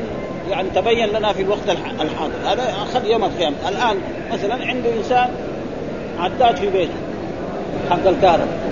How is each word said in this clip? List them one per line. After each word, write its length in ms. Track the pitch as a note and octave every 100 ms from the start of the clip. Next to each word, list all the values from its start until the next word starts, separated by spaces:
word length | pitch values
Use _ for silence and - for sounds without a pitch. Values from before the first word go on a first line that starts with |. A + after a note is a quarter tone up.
| A3+ - - - F3
يعني 180 | F3+ F#3+ F#3
تبين 340 | G#3+ A#3 G#3
لنا 240 | G#3+ G#3+
في 80 | F#3+
الوقت 280 | F#3+ G#3 G3+
الح-، 320 | G3+ - A#3+
الحاضر، 320 | D#3 E3 D3 - D3+
هذا 280 | G#3 B3 F#3+
أخذ 220 | G#3 B3 G3+
يوم 180 | A3+
القيامة. 320 | F#3 F3+ D#3 C#3 F3+
الآن 280 | A3 A#3+ G3 - - -
مثلًا 200 | - G3+
عنده 360 | A#3+ - B3+ A#3 A3+
إنسان 320 | F#3 B3 B3 - - - - - - - - -
عداد 380 | F3+ - A#3 F#3+
في 120 | G3+
بيته 240 | F#3 E3 - - - - - - - - - -
حق 180 | F3 F#3+
الكهرباء، 400 | D3 F#3 D#3 C3 - -